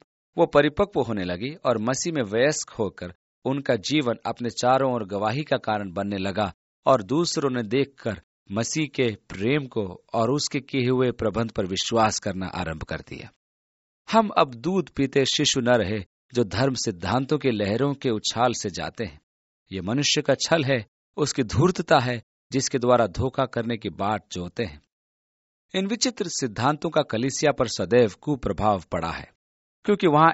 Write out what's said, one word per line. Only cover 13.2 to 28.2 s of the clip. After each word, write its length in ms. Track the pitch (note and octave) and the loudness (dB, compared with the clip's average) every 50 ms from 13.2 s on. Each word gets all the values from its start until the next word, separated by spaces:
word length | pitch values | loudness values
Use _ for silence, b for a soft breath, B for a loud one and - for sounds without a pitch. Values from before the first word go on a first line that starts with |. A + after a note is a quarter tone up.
| - - _ _ _ _ _ _ _ _ _ _ _ _ _ _ _ - | -16 -18 _ _ _ _ _ _ _ _ _ _ _ _ _ _ _ 2
हम 160 | G#3+ A3+ A3 | 2 2 2
अब 260 | G3+ - F3 E3 C3+ A#2+ | 4 4 2 2 2 0
दूध 360 | A2+ B2 E3+ F#3+ F#3+ C#3+ - | -6 -4 -2 0 0 -2 -2
पीते 360 | - D3 C#3 C3 - C#3+ C3 | -2 -2 -2 2 2 2 2
शिशु 340 | - - - D3 - - C3+ | 2 2 0 0 2 0 0
न 80 | A#2 | 4
रहे, 380 | B2 B2 A2+ F#2+ F#2 G#2+ G#2 F#2+ _ _ _ _ _ - | 4 4 4 4 0 -2 -6 -8 _ _ _ _ _ 0
जो 100 | A#2+ A#2 | 0 0
धर्म 300 | F#2 - G#2+ C3 C#3 B2 | 0 2 0 0 0 0
सिद्धांतों 640 | - - A#2 F#2 E2+ F#2+ F2+ A2+ C3 C#3 B2+ D3+ | -2 -4 -4 -4 -4 -2 -2 0 0 0 0 -2
के 140 | C3+ C3+ C3 | 0 0 0
लहरों 420 | A2+ G#2 G2+ F#2+ G#2+ A#2+ C#3 C#3+ C3+ | 0 2 0 0 0 0 0 -2 -2
के 160 | - - B2+ | -2 -2 -2
उछाल 440 | A2 G#2 - - - A2+ B2 B2 A2 | -2 0 -2 -4 0 2 0 0 0
से 160 | - - G2+ | -2 -6 -6
जाते 360 | D#2+ F2+ D2+ D2+ - - F#2 | -6 -6 -8 -8 -6 -8 -10
हैं। 160 | F2 D#2+ - _ _ _ _ _ _ _ _ _ - | -10 -10 -18 _ _ _ _ _ _ _ _ _ -10
ये 100 | F#2+ F#2+ | -10 -6
मनुष्य 400 | E2+ G2+ A#2+ C#3+ C#3 - - D3+ | -4 -2 -2 0 0 0 0 0
का 140 | C#3 - C3 | 2 0 0
छल 280 | - - - D#3+ E3 C3 | 0 2 0 2 2 2
है, 220 | C3+ C3+ A#2 - _ _ _ _ _ - | 0 0 -2 -2 _ _ _ _ _ -4
उसकी 260 | - D3 - - C#3+ B2 | -2 -2 -2 0 -2 -2
धूर्तता 560 | G2+ - A#2 D#3+ F#3 F3+ - E3 - E3 C3+ | 0 2 4 4 4 2 0 2 4 4 4
है, 240 | A#2 B2+ B2 A2+ - _ _ _ _ - | 4 2 -4 -6 -8 _ _ _ _ -4
जिसके 260 | C3 C3+ - - - | -4 -2 -2 0 -2
द्वारा 300 | B2 A#2+ B2 B2 A#2 A2+ | 0 4 6 6 6 4
धोखा 380 | F#2+ - - B2+ C3 - C3+ C3 | 2 0 -2 -4 -2 0 -2 -4
करने 320 | A#2 - A#2 A2 A#2 A#2 | -2 -2 -4 -4 -4 -6
की 120 | - - G2 | -4 -6 -8
बाट 340 | E2 G2 G2 G2+ G#2+ G2 _ _ | -6 -4 -2 -2 -2 -4 _ _
जोते 320 | - F2+ F2 F2 - - A2+ | -10 -10 -10 -8 -6 -6 -6
हैं। 180 | F2+ D2+ D2 _ _ _ _ _ _ _ _ _ _ _ _ _ _ _ _ _ _ - | -6 -6 -16 _ _ _ _ _ _ _ _ _ _ _ _ _ _ _ _ _ _ -4
इन 120 | - F#3+ | -4 -2
विचित्र 380 | G3 A#3+ A3 - B3+ A3+ - G3 | -2 -2 -2 -2 -4 -2 -4 -8
सिद्धांतों 640 | E3 - - C#3 A#2 F#2+ A2+ A#2+ C#3+ D#3 C#3+ - E3+ | -6 -4 -4 -4 -4 -4 0 0 0 0 0 -4 -2
का 120 | - D#3 | 0 0
कलीसिया 500 | C#3 - A2+ A2 B2+ C3+ - - D#3 C#3+ | 0 0 -2 -2 -2 -2 -2 0 0 0
पर 160 | C3+ - B2+ | 2 2 -2
सदैव 460 | A2 - - F#2+ E2 A#2 B2 A#2+ G2+ - _ | -2 -2 -6 -2 4 6 6 6 4 2 _